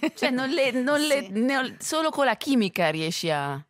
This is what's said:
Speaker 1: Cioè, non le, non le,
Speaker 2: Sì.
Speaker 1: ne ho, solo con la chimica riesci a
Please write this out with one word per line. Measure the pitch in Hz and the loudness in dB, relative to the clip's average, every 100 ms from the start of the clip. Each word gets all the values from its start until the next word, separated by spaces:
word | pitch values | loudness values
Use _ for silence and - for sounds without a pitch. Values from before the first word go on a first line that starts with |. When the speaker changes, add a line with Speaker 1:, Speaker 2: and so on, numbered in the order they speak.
| 320 | -4
Speaker 1:
Cioè, | - 294 | -2 -2
non | 254 262 | 0 0
le, | 285 269 | 0 0
non | 247 254 294 | 0 0 2
le, | 294 277 | 2 0
Speaker 2:
Sì. | 220 202 | 0 0
Speaker 1:
ne | 254 269 | 2 0
ho, | 240 202 | -2 -6
solo | - 311 320 | -4 0 0
con | 294 269 | 2 2
la | 214 | 2
chimica | 294 262 190 - 165 | 2 2 2 2 0
riesci | 160 160 - 165 | 0 -2 -2 -2
a | 147 143 139 - | 0 -2 -4 -10